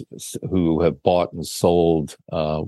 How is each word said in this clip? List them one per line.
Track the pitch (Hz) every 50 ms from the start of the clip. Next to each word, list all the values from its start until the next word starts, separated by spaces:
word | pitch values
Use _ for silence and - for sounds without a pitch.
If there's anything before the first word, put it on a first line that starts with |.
| - - -
s-, | - - - - - - -
who | - 92 87 82 82 78 85
have | 85 71 - _
bought | - 90 87 85 - -
and | 87 80
sold, | - - - - 92 87 87 85 82 82 80 76 71 - - _ - -
uh, | 82 78 78 78 78 78